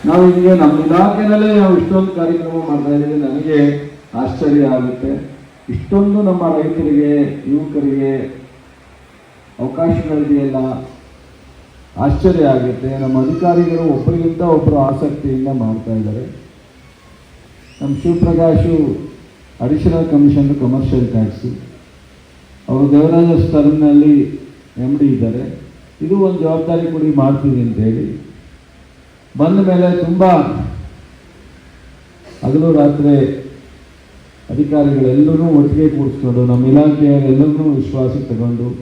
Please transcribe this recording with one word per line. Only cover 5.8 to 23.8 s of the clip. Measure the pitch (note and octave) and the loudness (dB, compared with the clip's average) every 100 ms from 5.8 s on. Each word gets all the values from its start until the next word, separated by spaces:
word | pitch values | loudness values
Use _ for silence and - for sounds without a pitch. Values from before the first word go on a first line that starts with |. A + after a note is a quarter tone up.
| - G3 G3+ G3+ | -2 0 2 2
ನಮ್ಮ | G3 F3 E3 D3+ | 0 0 0 -2
ರೈತರಿಗೆ, | D#3 E3 D#3 C#3+ D3 D3 B2+ - C3 | -2 -4 0 0 2 0 -2 -4 -4
ಯುವಕರಿಗೆ | D3 D3+ D3 C#3 C3+ C3+ C3+ C3+ - - - - - - - - - - - - - | -4 -4 -4 -2 -2 -2 -4 -8 -14 -20 -20 -20 -20 -20 -20 -20 -20 -20 -20 -20 -10
ಅವಕಾಶಗಳಿದೆಯಲ್ಲ, | B2+ C3+ E3 E3+ D#3 D3+ C#3 C#3+ C3+ C3 C3 C3 - - - - - - - - - - - - | -8 -4 -2 -2 -2 -4 0 0 0 -4 -6 -8 -12 -20 -20 -20 -20 -20 -20 -20 -20 -20 -18 -4
ಆಶ್ಚರ್ಯ | C#3+ - F#3 E3 | -2 2 2 2
ಆಗುತ್ತೆ. | C#3+ B2+ B2 A#2+ C3+ C3+ | 2 2 -2 -4 -8 -6
ನಮ್ಮ | C3 C3 C3+ | -2 0 -2
ಅಧಿಕಾರಿಗಳು | E3+ F3+ E3+ E3 E3 E3 | 0 0 2 0 0 0
ಒಬ್ಬರಿಗಿಂತ | C3 D#3+ E3+ E3 D#3+ | 0 0 -2 -2 -2
ಒಬ್ಬರು | E3+ D#3 D3+ C#3+ | 0 2 2 2
ಆಸಕ್ತಿಯಿಂದ | C3+ - D3+ C#3+ C#3 C3 C3+ | 0 -2 -4 -6 -6 -4 -4
ಮಾಡ್ತಾ | C3 A2 A2 - | -4 -4 -6 -6
ಇದ್ದಾರೆ. | A2 G#2 A2 D#3 - - - - - - - - - - - - - - - | -4 -4 -6 -10 -16 -20 -20 -20 -20 -20 -20 -20 -20 -20 -20 -20 -20 -20 -12
ನಮ್ಮ | C#3 C#3 | -6 -4
ಶಿವಪ್ರಕಾಶು | E3+ E3+ E3+ E3 E3 D#3 E3+ D#3+ C#3 - - - - - - - | -2 0 0 2 2 2 0 0 -2 -4 -10 -20 -20 -20 -20 -8
ಅಡಿಷನಲ್ | B2 D3+ E3+ E3 E3 | -4 0 0 0 0
ಕಮಿಷನರ್ | D3 C#3+ C#3+ C#3 C#3 | 4 4 4 0 0
ಕಮರ್ಷಿಯಲ್ | B2 C3 - C3 A#2 | -2 -2 -2 -2 0
ಟ್ಯಾಕ್ಸ್, | A2+ G#2 - - - - - - - - - - - - - - | -2 -2 -4 -10 -12 -16 -20 -20 -20 -20 -20 -20 -20 -20 -20 -6
ಅವರು | C3 C#3+ | 0 4
ದೇವರಾಜ | C#3+ D#3+ E3+ E3+ D#3+ - | 4 4 4 4 2 2
ಸ್ಟರ್ಮ್‌ನಲ್ಲಿ | D#3 D3 D#3 | 2 2 4